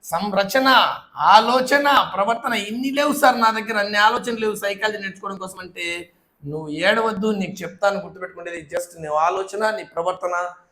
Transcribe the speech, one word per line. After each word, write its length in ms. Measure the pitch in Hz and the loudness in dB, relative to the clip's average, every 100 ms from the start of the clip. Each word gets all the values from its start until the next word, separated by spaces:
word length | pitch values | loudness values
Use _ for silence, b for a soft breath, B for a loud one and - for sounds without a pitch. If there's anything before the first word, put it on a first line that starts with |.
సంరచన, 640 | - 165 202 190 196 262 269 240 170 - - 120 | -6 -6 -2 -2 0 2 6 6 4 -2 -12 0
ఆలోచన, 920 | 151 208 226 254 254 285 285 254 - | 6 8 6 2 4 2 4 4 2
ప్రవర్తన 380 | 185 202 233 269 | -2 -2 0 -2
ఇన్ని 380 | 226 202 233 269 | -4 -4 -4 -2
లేవు 220 | 269 294 | 0 0
సార్ 280 | 285 285 240 | 4 4 4
నా 100 | 226 | 2
దగ్గర, 260 | 220 214 220 | 2 -2 -2
అన్ని 220 | 202 208 | 0 4
ఆలోచనలు 380 | 214 240 220 226 | 4 4 -4 -2
లేవు 180 | 220 | -2
సైకాలజీ 440 | 202 202 196 214 202 | -2 -6 -2 -4 -4
నేర్చుకోవడం 380 | 196 190 202 190 | -10 -10 -10 -10
కోసం 220 | 190 185 | -12 -14
అంటే, 500 | 180 180 170 175 170 _ _ _ 143 | -16 -8 -6 -6 -10 _ _ _ -10
నువ్వు 220 | 156 156 | -10 -8
ఏడవద్దు, 600 | 156 180 220 226 202 220 | 0 2 2 0 0 -2
నీకు 220 | 202 180 - | -2 -4 -8
చెప్తాను 380 | 170 - 202 196 | -12 -2 -2 -2
గుర్తుపెట్టుకునేది 680 | 185 185 180 175 175 170 147 | -8 -14 -14 -12 -12 -12 -8
just 280 | 170 175 170 | -8 -8 -12
నీ 60 | 156 | -2
ఆలోచన, 680 | 151 165 185 190 202 220 214 | 2 2 0 -6 -2 -2 -2
నీ 80 | |
ప్రవర్తన 680 | - - 175 180 180 175 175 - _ | -8 -4 -4 -4 -4 -4 -6 -10 _